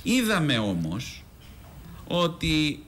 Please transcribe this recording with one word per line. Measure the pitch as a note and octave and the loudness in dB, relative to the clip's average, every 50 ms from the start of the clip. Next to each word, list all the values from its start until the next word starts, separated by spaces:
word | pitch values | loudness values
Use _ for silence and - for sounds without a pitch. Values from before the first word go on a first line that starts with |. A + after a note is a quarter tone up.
| - | 0
Είδαμε | - A3+ C4 A#3+ G#3+ A3 F3+ D#3+ C#3+ C3 A2+ | 2 4 4 4 4 2 2 2 2 2 2
όμως | G#2+ G2+ F#2+ F2 E2 D#2+ D#2+ A2 C3 - - - - - - - - - - - - - - - - - - - - | 2 2 0 0 0 -2 -2 -4 -6 -8 -12 -14 -18 -20 -20 -20 -20 -20 -18 -18 -20 -18 -18 -18 -18 -16 -16 -14 -8
ότι, | - D#3 F3 F3 E3+ E3+ - - E3 D#3+ D#3 D3+ D3 C#3+ - - | -2 0 2 2 2 0 0 0 2 4 4 4 2 0 -4 -6